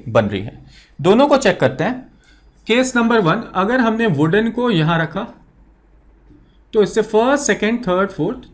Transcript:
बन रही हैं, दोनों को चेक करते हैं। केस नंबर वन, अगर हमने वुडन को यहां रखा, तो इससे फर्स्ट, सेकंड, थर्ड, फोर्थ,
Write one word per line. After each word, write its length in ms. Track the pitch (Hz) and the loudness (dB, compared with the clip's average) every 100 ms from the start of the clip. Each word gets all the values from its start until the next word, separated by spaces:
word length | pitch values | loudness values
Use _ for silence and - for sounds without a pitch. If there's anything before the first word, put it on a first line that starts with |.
| - | -2
बन 160 | 113 | 0
रही 160 | 104 98 | 0 -2
हैं, 260 | 107 - - - - - | -8 -14 -20 -20 -20 -2
दोनों 260 | 147 220 285 | 2 4 4
को 100 | 277 | 4
चेक 240 | 214 175 | 2 2
करते 240 | 131 - | 0 0
हैं। 240 | 170 254 - _ _ - _ _ - | -4 -6 -12 _ _ -20 _ _ -2
केस 300 | 226 254 240 | 0 0 0
नंबर 220 | 226 233 | 2 2
वन, 240 | 170 196 - | 2 0 -2
अगर 260 | - 196 254 | -4 -2 0
हमने 260 | 226 220 226 | 0 0 0
वुडन 440 | 139 160 196 226 | 0 0 0 -2
को 200 | 220 247 | -2 -2
यहां 300 | 185 156 170 | 0 0 0
रखा, 260 | 160 190 233 - _ _ - _ _ _ _ _ _ - _ _ _ | -4 -6 -12 -16 _ _ -20 _ _ _ _ _ _ -20 _ _ _
तो 80 | 220 | 0
इससे 200 | 202 214 | 0 0
फर्स्ट, 420 | 214 214 240 277 | 0 2 2 0
सेकंड, 380 | 285 196 208 240 | 0 -2 -2 -2
थर्ड, 280 | 240 180 196 | -2 -2 -2
फोर्थ, 280 | - 151 254 - | -2 -6 -6 -14